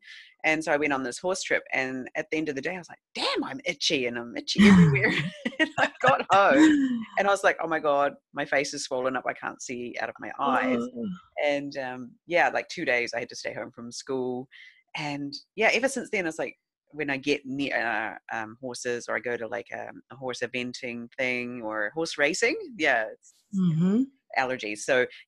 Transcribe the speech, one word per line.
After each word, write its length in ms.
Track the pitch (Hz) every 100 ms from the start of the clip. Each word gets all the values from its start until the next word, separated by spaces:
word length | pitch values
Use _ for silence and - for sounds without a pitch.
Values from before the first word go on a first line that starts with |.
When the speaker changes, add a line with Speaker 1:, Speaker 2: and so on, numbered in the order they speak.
| - - - _
Speaker 1:
And 180 | 160 156
so 80 | 160
I 60 | 147
went 160 | 151
on 100 | 135
this 160 | 131 -
horse 240 | 180 190
trip. 200 | - - -
And 340 | 131 131 131 120 -
at 100 | 156
the 60 | 156
end 140 | 156
of 40 |
the 60 | 139
day, 140 | 147
I 40 | 185
was 100 | 165
like, 80 | - _
"Damn, 300 | 226 453 494
I'm 160 | - -
itchy 420 | 175 170 - 151 120
and 120 | 120
I'm 180 | 117 -
itchy 320 | - 190 208
everywhere." 420 | 190 160 135 247
<laughs> 480 | - 151 - - -
And 120 | 311 -
I 100 | 285 -
got 240 | 262 277 -
home 460 | 190 196 277 311 294 269 240
Speaker 2:
<laughs> 200 | 220 -
Speaker 1:
and 80 | 196
I 40 |
was 120 | 196
like, 140 | 196 -
"Oh 40 | 165
my 140 | 160
God, 320 | 151 143 143 - _
my 100 | 143
face 300 | 143 143 143
is 100 | 143
swollen 320 | - 131 127 131
up. 80 | 131
I 60 |
can't 280 | 123 123 -
see 340 | - 123 120 -
out 120 | 117
of 40 | -
my 100 | 107 -
eyes." 380 | 139 254 262 240 254
Speaker 2:
Oh. 120 | 240 220 180 - -
Speaker 1:
And, 340 | 147 143 143 143
um, 340 | 127 127 120 - -
yeah, 240 | 170 135
like, 180 | 117 -
two 160 | -
days 280 | 143 123 117
I 60 | 117
had 100 | 120
to 60 | 120
stay 180 | 113
home 160 | 110 117
from 160 | 120 120
school. 580 | - - 131 127 123 135 - - _ _ -
And 360 | 151 143 143 - - -
yeah, 140 | 214
ever 160 | 190 262
since 220 | 254 -
then, 160 | 208 170
it's 120 | 160
like, 180 | 131 - _ _ _
when 180 | 147 147
I 80 | 135
get 240 | 143 147
near, 320 | 127 135 139 117 113 107 107 - -
uh, 20 |
um, 220 | 117 107 113
horses 460 | 131 120 123 120 113
or 60 | 113
I 40 |
go 160 | 120 120
to, 100 | 113
like, 200 | 110 -
um, 260 | 113 110 113 -
a 60 | 131
horse 240 | 131 120
eventing 680 | 120 123 123 120 127 120 117 -
thing 420 | 127 123 123 123
or 280 | 110 107 104
horse 220 | 156 165 -
racing, 400 | 147 185 233 427 359 214
yeah, 260 | 151 120 107
it's, 220 | - - _ _
Speaker 2:
Mm-hmm. 500 | 196 180 156 180 214 269 _ _ -
Speaker 1:
allergies. 400 | 127 127 107 107
So 260 | - 127 123 -